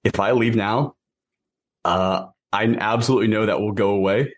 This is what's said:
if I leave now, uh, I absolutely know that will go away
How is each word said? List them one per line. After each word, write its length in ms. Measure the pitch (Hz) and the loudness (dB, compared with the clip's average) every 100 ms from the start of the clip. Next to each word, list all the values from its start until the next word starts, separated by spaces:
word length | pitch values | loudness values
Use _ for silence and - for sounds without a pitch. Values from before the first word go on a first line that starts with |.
if 140 | 107 - | -2 0
I 140 | 101 | 0
leave 240 | 123 113 113 | 2 2 0
now, 400 | 101 117 143 - _ _ _ _ _ _ _ _ | 0 -2 -4 -8 _ _ _ _ _ _ _ _
uh, 420 | 87 90 92 92 - _ _ | -2 0 0 -2 -6 _ _
I 120 | 98 | -2
absolutely 640 | 113 117 107 117 117 127 110 | 0 0 0 0 0 2 2
know 180 | 107 110 | 2 0
that 140 | 73 | 0
will 100 | 104 | -2
go 200 | 101 101 | 0 0
away 440 | 101 95 101 139 | 2 2 0 -2